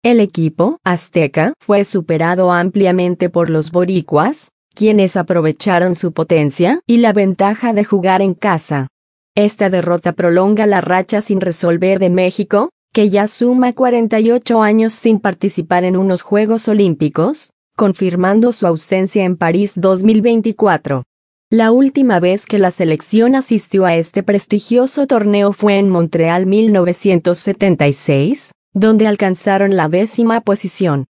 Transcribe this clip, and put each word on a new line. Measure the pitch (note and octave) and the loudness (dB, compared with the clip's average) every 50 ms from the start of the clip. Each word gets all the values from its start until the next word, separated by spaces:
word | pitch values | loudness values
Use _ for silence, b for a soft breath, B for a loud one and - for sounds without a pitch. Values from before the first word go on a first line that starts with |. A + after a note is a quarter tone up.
El | - A#3 B3 A3+ | 2 2 2 2
equipo | G#3 F#3+ - E3+ E3 D#3 D#3 - E3+ A#3 D#4+ - | 2 0 0 -2 -2 -2 0 0 -2 -2 -2 -4
azteca | _ F#3+ F3+ E3 - - - E3+ D#3 C#3 - D#3+ D#3+ A3+ D#4+ _ | _ -4 -4 -4 -6 -4 -2 -2 -2 0 0 -2 -2 -2 -4 _
fue | _ - G3+ G3+ G3 | _ 0 0 0 0
superado | - - F#3+ D#3+ - E3 D#3 E3 E3+ F3+ F3+ F#3 F3+ | 0 -4 -6 -4 -2 -2 -2 0 -2 0 0 2 2
ampliamente | F3 F3 F3 F#3+ - G#3 G3 F3+ F3+ F3+ F3+ F3+ F3+ - F#3 F3 | 2 0 -2 -2 0 0 0 2 2 0 0 -2 -2 -2 -4 -2
por | - E3+ E3+ D#3+ | 0 -2 -2 0
los | D#3+ D#3 D3+ D#3+ | -2 -2 -4 -2
boricuas, | E3 F3 F3+ F3 F#3+ F3+ D#3+ - D#3 D3 E3 A3+ D#4 - - - _ _ _ _ _ | -2 -2 -2 0 -2 -4 -2 0 0 0 0 0 -4 -6 -14 -18 _ _ _ _ _
quienes | - G#3+ G#3+ G#3+ G#3 F#3+ F#3 - F#3+ | 0 0 2 4 2 2 2 0 -4
aprovecharon | E3+ - F3+ E3+ D#3 D#3+ D#3 _ - G#3 F#3 E3+ F3+ F#3 F3 | -2 0 -2 0 0 0 -2 _ -2 0 0 2 2 0 -2
su | - - F3 | -2 -4 -6
potencia | D#3+ - D#3+ - E3+ D#3+ D3+ C#3+ - - E3+ F#3 C4+ F4 _ | -4 -4 0 0 2 2 2 0 0 0 0 0 0 -2 _
y | - A#3 A#3 | 0 2 4
la | A#3+ A3 | 4 2
ventaja | G3+ G#3 G3 F#3+ F#3 - G3 G3+ G#3+ - - A#3+ A3 | 2 2 0 0 0 0 0 -2 0 -2 -4 -2 0
de | G3+ G#3 | -2 0
jugar | - G#3 F#3+ F3+ F#3+ F#3 F#3 | 0 -2 0 2 0 2 2
en | G3 F#3+ | 0 0
casa. | F3 _ - G#3 F3+ D#3 - - D3+ C#3 C3+ C#3 _ _ _ _ _ _ _ _ _ | -2 _ -2 -2 -2 -2 -2 -4 -4 -4 -6 -8 _ _ _ _ _ _ _ _ _
Esta | G#3 G#3 G#3 - - G#3 F#3+ | 0 0 0 0 0 -2 0
derrota | F#3+ F3+ E3 F3 F3 F3 - F3+ E3+ | 0 0 0 0 -2 -2 -2 -4 -4
prolonga | - F3+ E3+ E3+ F3+ F#3+ G3+ G#3+ G#3+ G#3+ | 0 0 2 2 2 2 2 0 0 0
la | G#3 G3+ F#3 | 0 0 0
racha | E3+ D3+ F3+ F#3 F#3 - A3+ G#3 | 0 0 -2 -2 -2 -2 -4 -4
sin | G#3+ - G3+ F#3+ | -2 -2 -4 -2
resolver | F#3 F3+ E3+ - - E3+ E3+ E3+ F#3 F#3+ G3 F#3 | -2 -4 -4 -2 -2 -2 0 0 0 0 0 0
de | F#3+ F3 | 0 0
México, | F3 F#3 F#3 F3+ - - G3+ - - G3+ B3 F4 _ _ _ _ _ | 0 0 0 -2 -2 -4 -4 -2 0 0 0 -2 _ _ _ _ _
que | A3+ G#3 G3+ | 0 0 2
ya | F#3 G3+ G#3 | 2 0 -2
suma | G#3+ - - A#3+ A#3+ B3+ B3+ B3+ B3 A#3+ | -2 -2 -2 0 0 2 2 0 0 0
cuarenta | - C4 B3 A#3+ A#3+ A3+ A3 A3+ A3 | 0 0 0 2 0 0 0 0 0
y | A3 A3+ | 2 2
ocho | A#3 B3 A#3+ - A#3 A3 | 0 0 -2 0 0 2
años | G#3+ G#3 G#3+ A3 A3 A3 - | 2 2 2 2 0 0 -2
sin | - - A3+ A3 G#3+ | -2 0 0 0 0
participar | - G3+ F#3 _ - G3 - F#3 E3 D#3+ F3+ F3+ F3+ | -2 -4 -4 _ -6 -4 -4 -6 -4 -2 -2 0 0
en | F#3 F#3 F#3 | 0 0 0
unos | F#3+ G3 F#3 F3+ | 0 0 -2 -4
Juegos | - - G#3 G#3 A3 G#3+ A3+ A3+ - | -4 -2 -2 0 0 0 -2 -2 0
Olímpicos, | A3+ G#3+ G#3 G3+ F3+ D#3 C#3 D3+ D3+ - - E3 A#3 D4+ - - - _ _ _ _ _ | 0 2 2 2 0 0 -2 -4 -4 -2 -2 -2 -2 -4 -6 -12 -16 _ _ _ _ _
confirmando | - G#3+ G3 F#3 - G3 F3+ E3+ F3+ F3+ F#3+ G3+ A3 A3+ A#3+ | -2 0 0 0 -2 -4 -2 -2 0 0 2 2 2 2 2
su | A3+ - G#3 | 0 0 -2
ausencia | F3 E3 D#3+ - - F#3+ F#3+ F#3 F#3+ - G#3 | -2 -2 -2 -2 -4 -2 -2 -2 0 0 -2
en | F#3+ F3+ F#3 | 0 0 -2
París | E3+ E3+ E3 E3+ F#3 G#3 G3+ - | -2 -2 -2 0 0 -2 -2 -4
dos | F3+ F3 F#3+ F#3+ F#3 | -2 0 0 0 2
mil | F#3+ A3 A3 A3 | 2 2 2 2
veinticuatro. | G3+ A#3+ A#3 A3+ G3 A3+ G#3+ - A3 G3+ E3+ D3 _ D#3 C#3 C3 B2 _ _ _ _ _ _ _ _ _ | 2 2 0 0 -2 -2 -2 0 0 0 0 -2 _ -6 -6 -6 -6 _ _ _ _ _ _ _ _ _
La | A3 A3+ A3 A3 | 0 2 2 4
última | A#3 B3+ C#4 C4+ C4+ C#4 C4+ A#3+ G#3 F3 | 4 4 2 2 2 0 2 2 2 2
vez | F3 F3+ F#3+ G3+ - | 2 0 0 -2 -4
que | - A3 G#3 | -4 0 0
la | G3 F3+ | 0 0
selección | F3+ - F3+ E3 D#3 D3+ - - G#3+ A3 A3+ B3 C4+ | 0 -2 -2 -2 -2 -4 -4 -2 0 2 2 2 2
asistió | C4+ C4 - A#3 G#3 - - - G3 F#3 | 0 0 -2 -2 -2 -2 -2 0 0 2
a | F3 E3 | 2 2
este | E3+ E3 - _ G3 F#3 | 0 -2 -2 _ -4 -2
prestigioso | - G3+ G3 - _ G#3 G#3 - - A#3 B3 B3+ C4 - D4 C#4 | 0 -2 -2 0 _ -4 -4 -2 0 0 0 2 0 0 -4 0
torneo | C4+ B3+ A3+ G#3 G#3 G3+ G3+ G3+ G3+ | 0 0 0 2 2 2 2 0 0
fue | G3 - G#3 G#3 G3+ G3 | 0 0 0 0 2 2
en | G3+ G3 | 2 2
Montreal | F#3 E3+ E3+ D#3+ - E3+ D#3+ E3 E3+ F3+ F#3+ | 2 0 0 0 0 0 0 0 0 0 0
mil | F#3+ G3+ G#3+ A3+ A3+ | 0 2 2 2 4
novecientos | G#3 F#3+ F3 F3+ F3+ - - G3+ F#3 E3+ - F3+ F3 - | 2 2 2 0 -2 -2 0 0 0 2 0 0 -2 -2
setenta | - G3+ F#3 - G3+ G3 E3+ - D3 | -4 -6 -2 0 0 0 2 2 0
y | C#3+ | 0
seis, | C#3 - - - C#3+ C3+ C#3 F#3 C#4+ - - - _ _ _ _ _ | 0 -2 -2 0 0 0 0 -2 -2 -4 -8 -14 _ _ _ _ _
donde | F#3+ G#3 A3 A3+ G#3 A3 | 0 2 4 4 4 2
alcanzaron | G#3+ G#3 G3+ G#3 F#3+ F#3 - - G#3 G3 G3 G3 G3 G3 | 2 0 0 -2 -2 -2 -2 -2 -2 0 2 2 0 2
la | F3+ D#3+ D#3 | 0 0 0
décima | E3 F#3 G#3 G#3+ - - A#3 A3+ A3+ A3+ | 0 0 -2 -2 -2 -2 0 0 0 -2
posición. | - - G3 G#3 - F3+ - - F#3+ E3+ C#3+ C#3 C3+ _ | 0 -2 -4 -2 -4 -10 -4 -2 -2 -2 -2 -2 -4 _